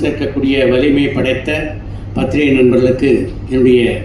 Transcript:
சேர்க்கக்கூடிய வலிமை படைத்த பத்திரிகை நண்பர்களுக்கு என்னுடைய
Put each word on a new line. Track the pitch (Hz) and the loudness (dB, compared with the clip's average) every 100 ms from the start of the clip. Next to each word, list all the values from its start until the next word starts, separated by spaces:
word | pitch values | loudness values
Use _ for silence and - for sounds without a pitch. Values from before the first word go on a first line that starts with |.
சேர்க்கக்கூடிய | 147 - 139 139 135 139 127 | -2 -4 -4 -2 0 2 2
வலிமை | 127 147 143 139 | 2 2 2 0
படைத்த | 135 170 - 151 156 156 - - - - | -2 -2 -2 -4 -6 -6 -10 -12 -12 -8
பத்திரிகை | - - 147 147 | -4 -2 0 2
நண்பர்களுக்கு | 131 123 120 127 127 139 110 - - - | 4 4 4 2 2 2 0 -2 -8 -4
என்னுடைய | 131 127 123 113 107 | 2 4 4 2 -2